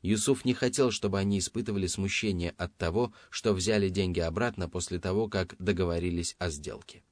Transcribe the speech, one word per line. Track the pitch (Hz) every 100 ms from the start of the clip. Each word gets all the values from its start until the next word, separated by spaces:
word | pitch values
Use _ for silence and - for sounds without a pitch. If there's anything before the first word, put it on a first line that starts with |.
Юсуф | 92 107 - 131 127
не |
хотел, | 123 123 127 131
чтобы | 104 101 95
они | 98 101
испытывали | 90 110 117 101 92
смущение | - 95 - 110 90 85
от | - 87 _
того, | 85 92 120 - -
что | - 113
взяли | 98 90 107 98
деньги | 92 92 85
обратно | 82 80 123 104 85
после | 90 - 87
того, | 90 95 110
как | 98 90 -
договорились | 92 90 90 85 90 87 85 -
о | 90
сделке. | 73 76 - - - _